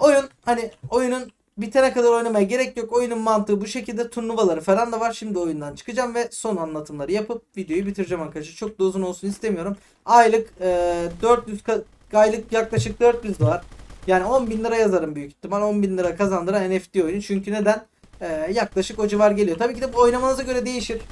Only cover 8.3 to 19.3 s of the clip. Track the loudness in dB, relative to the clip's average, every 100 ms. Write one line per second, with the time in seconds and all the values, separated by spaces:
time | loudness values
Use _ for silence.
8.3 | -10 -14 -10 -10 -2 -2 -2 -6 -6 -8
9.3 | -6 -4 -4 -4 -8 _ _ 6 8 8
10.3 | 4 -2 -4 0 0 0 -2 -4 -2 2
11.3 | 2 0 -10 -4 -4 -6 _ 0 4 4
12.3 | 2 -2 -2 0 -2 -2 4 4 4 -4
13.3 | 0 0 0 -6 -20 -20 -10 2 2 4
14.3 | 0 0 -2 0 2 2 2 -2 -6 -12
15.3 | -14 -6 -2 0 0 0 0 -2 0 0
16.3 | 0 0 -2 0 -2 -2 -2 -2 -2 -4
17.3 | -4 -2 0 2 0 -2 _ _ -12 -8
18.3 | -6 -2 -2 -2 -2 -4 -2 0 4 4